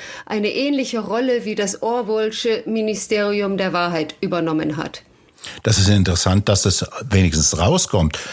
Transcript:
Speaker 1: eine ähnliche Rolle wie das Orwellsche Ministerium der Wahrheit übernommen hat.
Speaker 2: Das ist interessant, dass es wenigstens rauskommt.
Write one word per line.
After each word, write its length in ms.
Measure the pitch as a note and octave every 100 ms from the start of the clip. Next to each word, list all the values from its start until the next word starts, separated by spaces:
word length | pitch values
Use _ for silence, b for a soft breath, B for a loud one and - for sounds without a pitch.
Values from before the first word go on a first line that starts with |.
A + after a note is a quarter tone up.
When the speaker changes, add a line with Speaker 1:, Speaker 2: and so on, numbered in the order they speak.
| B B
Speaker 1:
eine 280 | - G#3+ G#3
ähnliche 480 | - C#4 C#4+ B3+ A#3
Rolle 440 | F#3 A3 C4 A#3+
wie 120 | G3+ G#3
das 260 | G3+ -
Orwellsche 800 | A3+ A#3+ G#3 A3 A3 A3 A#3 A3
Ministerium 920 | - A3 G#3+ G#3 - G#3+ G#3 G#3 G3+ G3
der 160 | F#3+
Wahrheit 420 | F3 F3 E3 D#3 -
übernommen 560 | G3 F3 E3 D#3 D#3 D3+
hat. 260 | - - - _ _ B B B
Speaker 2:
Das 140 | - G2+
ist 100 | G2
interessant, 600 | G2+ F#2 F2 F#2+ G2 G2
dass 160 | G2+
es 220 | G2+ - - -
wenigstens 560 | B2 G2 F2+ D2+ D#2 -
rauskommt. 640 | F2+ E3+ - G2+ E2 B B